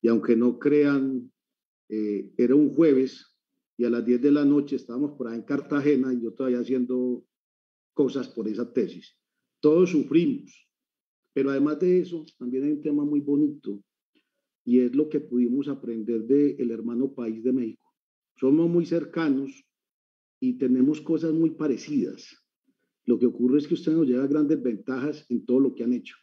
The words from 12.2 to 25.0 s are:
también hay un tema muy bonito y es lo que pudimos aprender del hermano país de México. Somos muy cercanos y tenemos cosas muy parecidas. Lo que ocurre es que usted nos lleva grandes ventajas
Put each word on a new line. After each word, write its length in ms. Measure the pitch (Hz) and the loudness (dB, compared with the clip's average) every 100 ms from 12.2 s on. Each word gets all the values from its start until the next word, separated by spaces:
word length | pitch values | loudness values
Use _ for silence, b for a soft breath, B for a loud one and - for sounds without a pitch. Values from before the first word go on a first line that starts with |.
| 156 _ | -12 _
también 260 | 123 131 | -6 -4
hay 80 | 143 | -2
un 100 | 147 | -2
tema 220 | 151 147 | -2 0
muy 160 | 147 147 | 0 -2
bonito 600 | 143 143 151 - - 101 _ _ _ _ _ _ _ _ | 0 2 0 -2 -10 -10 _ _ _ _ _ _ _ _
y 160 | - 123 | 2 4
es 160 | 123 127 | 4 0
lo 120 | 151 | 0
que 120 | 151 | -2
pudimos 480 | 147 123 120 131 143 | -2 0 0 0 -4
aprender 560 | 135 113 113 110 117 | -8 -8 -8 -4 -6
del 460 | 110 139 143 143 120 | 2 2 2 0 -6
hermano 440 | 113 117 120 135 | -6 -6 -4 -4
país 280 | 135 117 110 | -4 -8 -4
de 80 | 117 | -2
México. 420 | 131 113 - _ _ _ _ _ _ | -2 -4 -8 _ _ _ _ _ _
Somos 320 | 131 151 170 | 2 2 4
muy 180 | 170 170 | 2 0
cercanos 800 | 165 147 - 160 135 139 - _ _ _ _ _ _ _ _ | -4 -4 -4 -2 -2 -4 -12 _ _ _ _ _ _ _ _
y 140 | 127 | -4
tenemos 460 | 123 131 127 135 151 | -2 0 4 2 0
cosas 320 | - 160 160 | -2 -2 0
muy 180 | 156 165 | 0 0
parecidas. 840 | 160 151 117 - 147 98 - - - _ _ _ _ _ _ | 0 -2 -2 -2 -4 -4 -6 -20 -20 _ _ _ _ _ _
Lo 140 | - 117 | -2 2
que 80 | 120 | 2
ocurre 320 | - 123 143 | 2 2 2
es 100 | 143 | 0
que 60 | |
usted 180 | 170 - | -2 0
nos 140 | 160 147 | 2 2
lleva 200 | 123 135 | 2 0
grandes 340 | 151 147 151 | 0 0 0
ventajas 640 | 123 107 - 127 | -2 -6 -6 -6